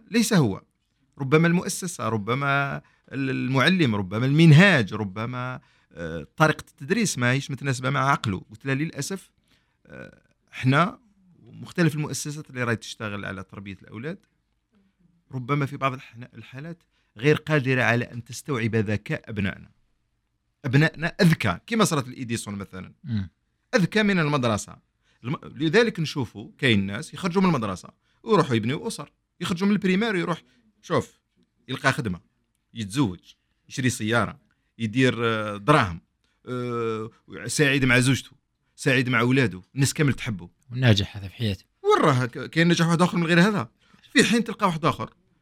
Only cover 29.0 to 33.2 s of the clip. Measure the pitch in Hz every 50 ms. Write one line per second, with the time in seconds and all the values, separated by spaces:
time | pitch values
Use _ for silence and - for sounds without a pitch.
29 | 143 - _ _ _ _ _ - 175 - 196 165 196 202 208 190 - 185 185 190
30 | 226 233 208 180 165 175 165 - _ _ _ _ _ _ _ _ _ - 175 135
31 | - - _ _ _ _ _ _ _ _ _ _ _ - 131 131 - 139 123 -
32 | 127 107 90 85 _ _ _ _ _ _ _ _ _ _ - 113 110 95 95 143
33 | 143 101 90 82